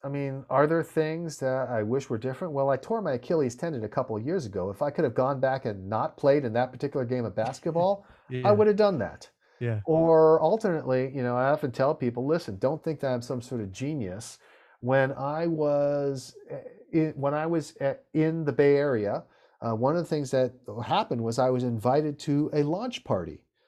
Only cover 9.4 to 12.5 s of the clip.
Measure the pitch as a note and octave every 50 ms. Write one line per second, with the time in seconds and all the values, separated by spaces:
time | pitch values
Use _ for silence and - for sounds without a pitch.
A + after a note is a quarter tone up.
9.4 | _ _ _ - B2 A#2 A2 G#2 G2+ E3 D#3 D#3+ E3 E3 E3 D#3+ D#3+ D#3+ D#3+ D#3
10.4 | D#3+ D#3+ G#3+ G#3+ - G3 E3+ D3+ B2 C3 B2+ B2+ C3 C3+ C3+ C#3 B2 B2 B2 B2
11.4 | B2+ C3+ D3+ D3+ - C3 A#2 - C3 C#3+ D#3 - C3 A#2+ A#2 B2 B2+ C#3+ E3 F3
12.4 | - A#2+